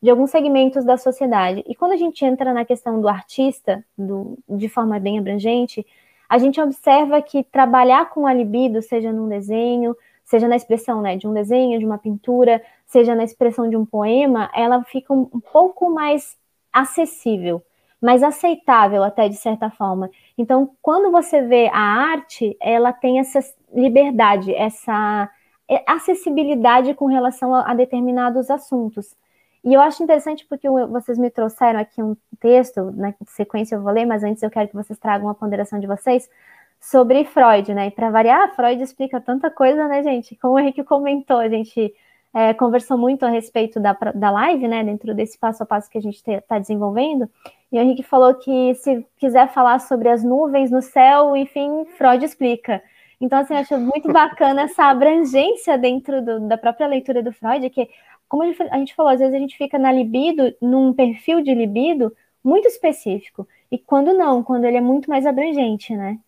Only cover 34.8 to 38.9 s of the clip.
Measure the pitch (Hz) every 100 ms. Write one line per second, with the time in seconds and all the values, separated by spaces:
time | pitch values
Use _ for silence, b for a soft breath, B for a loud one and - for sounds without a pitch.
34.8 | 208 214 220 202 208 214 214 202 202 208
35.8 | 196 202 - 247 240 b b b b b
36.8 | - 269 240 262 294 - 247 208 202 202
37.8 | 196 202 226 220 220 269 392 392 240 247
38.8 | 262